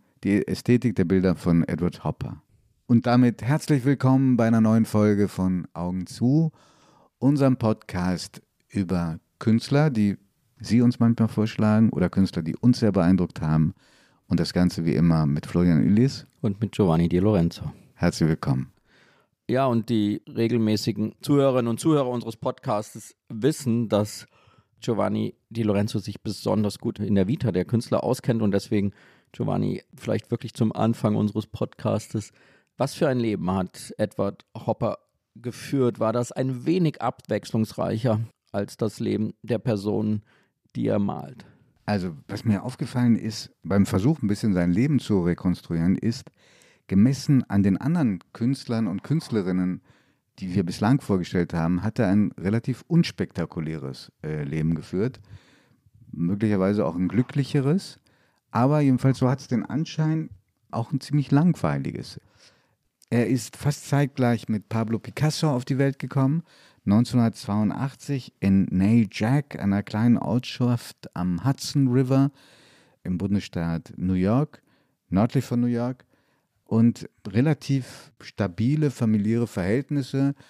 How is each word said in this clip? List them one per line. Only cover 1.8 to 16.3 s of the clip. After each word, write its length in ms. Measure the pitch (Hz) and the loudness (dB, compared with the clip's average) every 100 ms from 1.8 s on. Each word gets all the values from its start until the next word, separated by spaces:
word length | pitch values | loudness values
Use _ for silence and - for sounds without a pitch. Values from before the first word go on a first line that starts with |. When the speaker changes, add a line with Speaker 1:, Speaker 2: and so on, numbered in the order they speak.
| 87 - | -2 -2
Speaker 1:
Hopper. 380 | 78 - - - _ _ _ _ - | -6 -6 -8 -12 _ _ _ _ 2
Und 200 | 117 123 | 2 4
damit 360 | 123 123 107 | 4 4 2
herzlich 440 | 110 147 - 143 123 | -2 -2 0 0 2
willkommen 500 | 131 131 131 135 120 | 2 4 4 4 4
bei 100 | 113 | 4
einer 140 | 113 | 4
neuen 240 | 110 113 | 4 4
Folge 440 | 110 107 107 101 101 | 4 4 4 4 2
von 380 | - 92 90 - | 0 0 -2 -6
Augen 340 | 80 87 92 85 | -8 -6 -6 -8
zu, 460 | - 120 147 160 - _ _ _ _ _ _ | -2 2 2 2 -4 _ _ _ _ _ _
unserem 380 | 127 147 135 123 | 0 2 2 2
Podcast 840 | 113 107 - 92 90 87 - - - _ _ | 0 -2 -4 -4 -2 -2 -6 -18 -20 _ _
über 520 | 104 90 92 85 80 - _ | -4 -2 -2 -2 -6 -14 _
Künstler, 500 | 120 113 - 139 156 | 0 0 2 2 2
die 300 | 113 101 98 _ _ _ _ | 2 0 -2 _ _ _ _
Sie 220 | 104 113 | 0 4
uns 180 | 123 - | 4 4
manchmal 280 | 117 113 110 | 2 4 0
vorschlagen 640 | - 107 - 107 107 113 | 0 -2 0 2 4 4
oder 200 | - 90 | 2 0
Künstler, 320 | - 92 - | 2 0 0
die 140 | 80 - | -4 0
uns 220 | - 120 | 2 4
sehr 140 | 110 | 2
beeindruckt 480 | 95 85 90 87 - | 4 4 4 2 -4
haben. 340 | 78 78 78 - _ _ _ _ - | 0 2 2 -2 _ _ _ _ -2
Und 100 | 85 | -2
das 140 | 80 | 0
Ganze 320 | 92 90 - | 0 0 0
wie 100 | 82 | 0
immer 320 | 73 85 80 76 | 2 4 4 2
mit 200 | 73 - | 0 -2
Florian 360 | 87 87 80 | 2 4 4
Illies. 440 | - 104 135 - - | 4 4 2 -2 -14